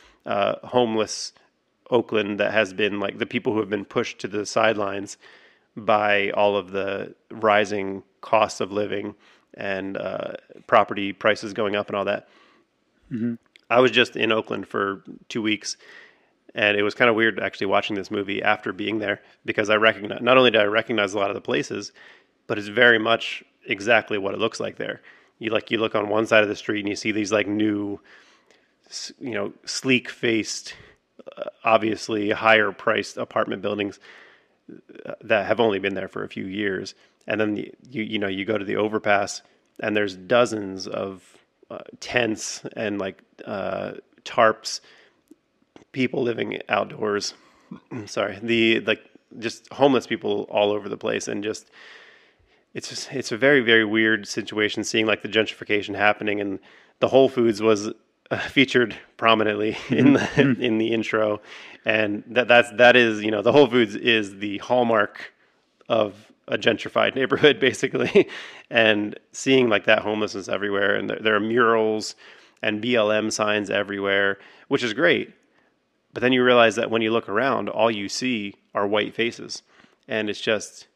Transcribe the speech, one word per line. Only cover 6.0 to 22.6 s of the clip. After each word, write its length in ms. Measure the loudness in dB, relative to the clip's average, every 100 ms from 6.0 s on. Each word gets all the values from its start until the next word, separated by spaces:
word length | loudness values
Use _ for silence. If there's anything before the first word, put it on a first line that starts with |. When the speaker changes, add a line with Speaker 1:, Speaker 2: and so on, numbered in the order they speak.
| 2 0 0
Speaker 1:
all 260 | 2 2 2
of 140 | -2
the 420 | -6 -4 -6 -8 -14 _
rising 720 | -2 2 4 2 -2 -6 -8 -12 _
costs 380 | 0 2 2 -2
of 120 | -4
living 420 | -4 -4 -6 -8 -14 _ _ _
and, 420 | -12 -6 -6 -6 -6
uh, 360 | -6 -6 -8 -10 _ -16 2
property 460 | 4 4 -2 -6
prices 400 | 0 0 0 -2
going 220 | -4 -2 -2
up 120 | -4
and 80 | -4
all 100 | -2
that. 220 | -4 -6 _ _ _ _ _ _ _ -12
Speaker 2:
Mm-hmm. 240 | -6 -4 -6 _ _ 0
Speaker 1:
I 100 | 4
was 120 | 4
just 240 | 4 0 0
in 160 | 0
Oakland 360 | 0 -2 -8 -6
for 360 | -4 -4 -6 -14 -20 -10
two 120 | -6
weeks, 360 | -4 -4 -6 -14 -18 -20 -20 _ _ _ _ -2
and 200 | 0 2
it 80 |
was 100 | 0 2
kinda 180 | 2
weird 260 | 4 2 0
actually 280 | -6 -4 0
watching 280 | 0 0 -6
this 160 | -6
movie 300 | -6 -4 -2
after 320 | 0 0 -2
being 260 | -8 -6 -4
there 220 | -4 -6 _ _ -6
because 240 | -4 2
I 80 | 4
recogni-, 420 | 4 2 -6 -4
not 160 | 4 6
only 140 | 6
did 100 | 4
I 40 | 2
recognize 480 | 0 -2 -2 -2
a 40 | 0
lot 100 | -2
of 60 | -4
the 60 |
places, 500 | -4 -4 -4 -8 -10 _ -20 -20 _ _ -8
but 100 |
it's 100 | -8